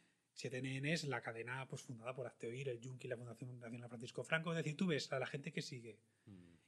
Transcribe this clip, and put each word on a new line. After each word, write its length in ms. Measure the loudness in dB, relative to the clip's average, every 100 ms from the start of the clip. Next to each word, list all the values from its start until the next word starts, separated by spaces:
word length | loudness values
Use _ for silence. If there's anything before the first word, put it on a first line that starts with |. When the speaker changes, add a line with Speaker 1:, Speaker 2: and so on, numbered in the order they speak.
| -20 _ _
Speaker 1:
Siete 240 | -6 -2 0
N 200 | 0 2
N 160 | 4
es 100 | 4
la 180 | 4 2
cadena, 460 | 0 -2 -2 -2 -4
pues, 160 | -6
fundada 320 | -6 -4 -4 -2
por 100 | -4
Hazte 220 | -4 -4
Oír, 220 | -2 -2
el 100 | -2
Yunque 260 | -4 -6 -4
y 20 |
la 80 | -2
Fundación 420 | -4 -8 -8 -8
Nacional 300 | -6 -6 -6
Francisco 340 | -8 -6 -4
Franco. 280 | 2 4 4
Es 60 | 2
decir, 180 | 2 4
tú 100 | 6
ves 240 | 6 4
a 60 | 2
la 80 | 2
gente 240 | 0 -2
que 100 | -2
sigue 380 | -2 -6 -8 -12 _ _ -16
Speaker 2:
Mm. 280 | -16 -16 -20